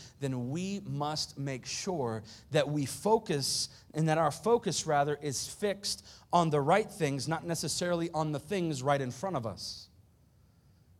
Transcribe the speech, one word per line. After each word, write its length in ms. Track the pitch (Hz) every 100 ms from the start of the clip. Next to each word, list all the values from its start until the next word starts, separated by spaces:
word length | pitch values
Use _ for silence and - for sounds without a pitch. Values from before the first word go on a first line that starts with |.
| - -
then 300 | 135 127 123
we 300 | 160 190 202 190
must 520 | 139 147 151 - -
make 280 | 139 127 -
sure 560 | - 196 175 120 110 104 - -
that 180 | 151 143
we 180 | 147 135
focus, 840 | - 202 226 220 143 131 - - - -
and 160 | 151 160
that 100 | 156
our 120 | 156
focus, 560 | 151 214 226 208 - 156
rather, 320 | 147 143 147
is 260 | 151 123 -
fixed 600 | - 208 196 - - - - -
on 180 | 175 165
the 100 | 147
right 300 | 139 196 214
things, 380 | - 151 135 123
not 180 | 160 170
necessarily 640 | 165 156 - 175 170 170
on 200 | 156 160
the 80 | 143
things 420 | 151 196 170 135
right 180 | 135 143
in 100 | 127
front 260 | 107 196 156
of 100 | 113
us. 420 | 87 - - - _ _ _ _ _ _ _ _ _ _